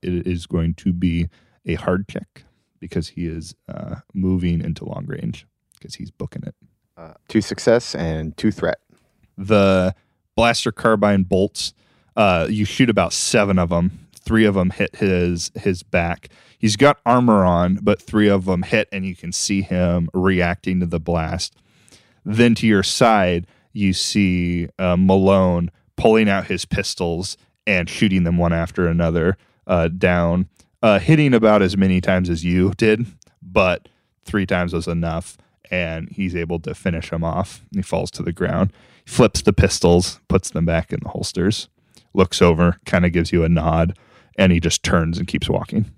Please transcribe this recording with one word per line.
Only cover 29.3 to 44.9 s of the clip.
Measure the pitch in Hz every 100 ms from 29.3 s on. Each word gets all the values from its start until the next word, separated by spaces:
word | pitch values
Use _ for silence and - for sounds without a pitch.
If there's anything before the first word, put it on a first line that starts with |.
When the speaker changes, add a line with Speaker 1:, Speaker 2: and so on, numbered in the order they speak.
| 95 _ _ -
Speaker 1:
uh, | 90 82
down, | 90 92 87 85 85 92 _ _ _
uh, | 113 101
hitting | - 156 147
about | 120 110 107
as | 92 95
many | 95 92
times | 90 92 90
as | 82
you | 87 90 92 92
did, | 110 107 120 - _ _
but | - 98 92 87 _ _ _ _
three | - 104 95
times | 92 87
was | 87 85
enough, | 85 82 82 - - _ _ _
and | 90 85 82 -
he's | - 95 85
able | 82 85
to | 80
finish | - 95 82 -
him | 85
off. | 82 87 92 - -
He | 101
falls | 92 85 90
to | -
the | 87
ground, | 85 90 87 95 - _ _ -
flips | - 113 -
the | -
pistols, | 95 90 - 87 87 90 - _
puts | 95 -
them | - 82
back | 82 -
in | -
the | -
holsters, | - - - 90 107 - _ _ _ _
looks | - 92 -
over, | 90 80 87 -
kinda | - 92 87
gives | 85 85
you | 87
a | 82
nod, | 85 80 82 87 - _ _ _ -
and | 98
he | 85
just | 82 -
turns | -